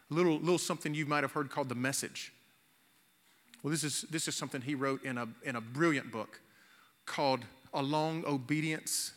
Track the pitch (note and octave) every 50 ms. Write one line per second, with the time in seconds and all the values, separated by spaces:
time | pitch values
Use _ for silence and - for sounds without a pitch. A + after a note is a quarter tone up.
0 | _ _ C#3+ D#3+ F3+ F3 D#3 D3+ D#3 D#3+ F3+ E3 - - F3+ D#3+ - D#3+ D3+ D3+
1 | D#3 C#3+ D3 D3 C#3 C3+ - D#3 D3 C3+ - D3+ C#3+ C3 A#2+ A#2+ B2+ C3+ C#3 -
2 | - - - - - - - - _ _ _ _ _ _ _ _ _ _ _ _
3 | _ _ _ _ _ _ _ _ _ _ - - - C#3+ D#3 D#3 D3 D3+ C3 -
4 | - - D#3 E3 - - C#3 - D#3+ C3+ - C#3 A#2+ C3 D3+ C3 C3+ C#3 C3+ C3
5 | - C#3 B2+ A#2+ A#2 A2+ - - - D3 B2+ A#2 A2+ A2+ B2 C#3 E3 E3+ D3+ C3+
6 | B2+ B2+ A#2 A2+ G#2+ - - - - _ _ - - - - - - _ _ _
7 | _ - - - D3+ C#3 C3 B2+ A#2 - - - - - - D3+ C#3 C3+ D3+ D3+
8 | D#3 D#3+ D#3+ D#3+ E3+ C#3+ D3 C#3 B2 A#2+ D3 D#3 E3+ D#3+ D#3 D#3 - - - -
9 | - - -